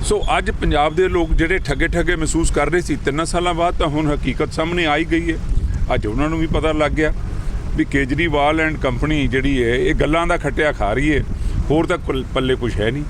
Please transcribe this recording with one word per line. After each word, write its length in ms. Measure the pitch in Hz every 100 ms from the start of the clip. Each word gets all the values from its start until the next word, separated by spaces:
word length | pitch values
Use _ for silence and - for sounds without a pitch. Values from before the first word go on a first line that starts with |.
ਸੋ 200 | - 208 - 160
ਅੱਜ 120 | 190
ਪੰਜਾਬ 440 | - - 151 151
ਦੇ 140 | 156 185
ਲੋਕ 240 | 180 143
ਜਿਹੜੇ 260 | 131 160 185
ਠੱਗੇ 300 | - 135 160
ਠੱਗੇ 280 | 175 165 170
ਮਹਿਸੂਸ 340 | 156 156 165
ਕਰ 200 | - 147
ਰਹੇ 100 | 175
ਸੀ 160 | 160 143
ਤਿੰਨਾਂ 280 | - 143
ਸਾਲਾਂ 300 | 165 175 175
ਬਾਅਦ, 200 | 170 170 175
ਤਾਂ 80 | 175
ਹੁਣ 280 | 147 151
ਹਕੀਕਤ 380 | 143 - 123 156
ਸਾਹਮਣੇ 340 | - 160 175 165
ਆ 100 | 147
ਹੀ 80 |
ਗਈ 280 | 165 165 165
ਹੈ। 60 | 156 - - - - -
ਅੱਜ 120 | 127 107
ਉਹਨਾਂ 240 | 113 151
ਨੂੰ 80 | 160
ਵੀ 80 | 160
ਪਤਾ 260 | 160 156
ਲੱਗ 200 | 151 147
ਗਿਆ 200 | 143 151 - - - - - - -
ਵੀ 80 |
ਕੇਜਰੀਵਾਲ 760 | 156 139 143 143 170 147 143 160 156
and 180 | 139 139
company 260 | 127 151
ਜਿਹੜੀ 520 | 151 131 131 135 135
ਹੈ 100 | 117
ਇਹ 200 | 123 143
ਗੱਲਾਂ 320 | 156 143 160 175
ਦਾ 100 | 175
ਖੱਟਿਆ 360 | 147 131 151
ਖਾ 200 | 127 101
ਰਹੀ 220 | 117 147
ਹੈ, 80 | 143 - - - - -
ਹੋਰ 160 | 147 165
ਤਾਂ 120 | 175
ਕੁਲ-, 260 | - 139 120
ਪੱਲੇ 200 | 131 131
ਕੁਛ 260 | 127 120 95
ਹੈ 100 | 107
ਨਹੀਂ। 140 | 135 147